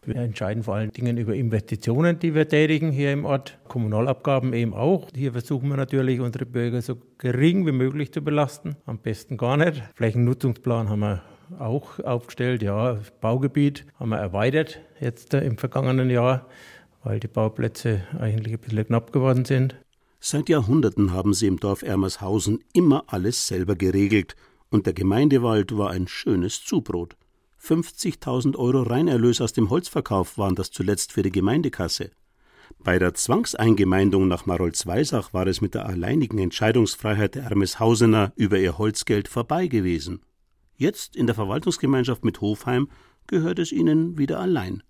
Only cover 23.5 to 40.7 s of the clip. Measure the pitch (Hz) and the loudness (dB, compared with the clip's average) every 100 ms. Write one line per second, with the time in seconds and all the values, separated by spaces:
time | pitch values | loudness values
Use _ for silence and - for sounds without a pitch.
23.5 | 92 90 95 92 95 101 104 92 - _ | -4 -2 0 2 2 4 2 0 -10 _
24.5 | _ _ 110 - 90 95 104 147 135 120 | _ _ 0 0 -2 0 2 4 4 2
25.5 | 110 95 107 101 92 90 - - 101 90 | 2 0 -2 -2 -2 -6 -6 -2 0 0
26.5 | - - 190 110 87 87 - _ _ _ | -6 -2 -4 -2 -6 -6 -12 _ _ _
27.5 | _ - 160 165 - 185 - - 127 131 | _ -2 -2 -2 -6 -6 -6 -4 0 0
28.5 | - 120 135 117 120 170 127 120 117 117 | 0 2 2 2 2 2 4 4 2 0
29.5 | - 107 135 - - - 98 90 - 98 | 0 2 0 -2 -6 -2 -2 -2 -2 -2
30.5 | 92 92 - 92 104 - - 98 92 95 | -2 -4 -4 -2 -2 -2 -2 0 0 2
31.5 | 123 151 - 87 - - _ _ _ _ | 0 -2 -4 -4 -4 -10 _ _ _ _
32.5 | _ - - - 90 90 - - 160 233 | _ -20 -8 0 2 2 0 0 0 0
33.5 | - 110 104 95 92 98 95 95 90 - | 0 4 6 4 4 4 4 2 2 0
34.5 | 87 87 - 92 92 147 123 95 92 92 | 0 0 -2 -2 -2 0 -2 -2 -2 0
35.5 | 87 101 113 104 92 85 143 117 107 92 | 0 -2 -4 -6 -4 -2 0 0 0 -2
36.5 | - 110 120 107 - 110 104 101 - 127 | 0 2 4 2 0 -2 0 0 -2 -2
37.5 | 101 95 - 113 117 117 110 95 - 104 | 0 0 2 2 6 6 6 2 0 0
38.5 | 95 95 78 107 110 - 107 101 - 117 | 2 0 0 -2 -2 -2 -2 -2 -6 -2
39.5 | 156 185 113 92 82 76 87 _ _ _ | -2 0 0 0 -2 -4 -12 _ _ _
40.5 | _ _ | _ _